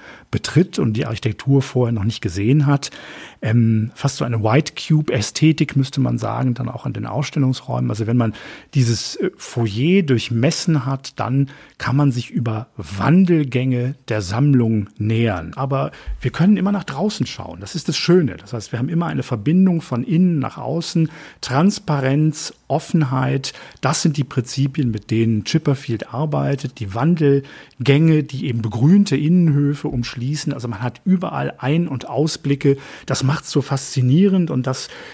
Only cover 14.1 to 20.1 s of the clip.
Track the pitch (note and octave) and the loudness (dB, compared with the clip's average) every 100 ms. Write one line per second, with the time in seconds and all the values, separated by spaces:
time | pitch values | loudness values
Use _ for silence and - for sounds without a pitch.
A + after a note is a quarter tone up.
14.1 | G#2+ F#2 G#2+ D3 C3+ A2+ A2 G#2 - G#2+ | -4 -2 0 4 4 4 0 -2 -4 -2
15.1 | A2+ A#2 F2+ E2 E2 C3+ C3+ C#3 - - | 2 0 -2 -6 -6 -4 -2 -4 -8 -12
16.1 | D3+ B2+ - F3 G3+ F#3 G3+ - C3+ G3+ | -6 -6 2 4 4 2 -2 -4 -4 -4
17.1 | - - - - F2 G2 F3 - D#3 - | -2 -6 -8 -14 -14 -10 -10 -4 -4 4
18.1 | F3+ C#3+ - - A#2+ - A2+ C3 E3+ E3 | 4 4 -4 -10 -10 -8 -6 -2 -2 -2
19.1 | D3+ - A2 A2 F3 F#3+ E3+ - A#2+ C3+ | -4 -4 -4 2 4 4 2 -2 -4 0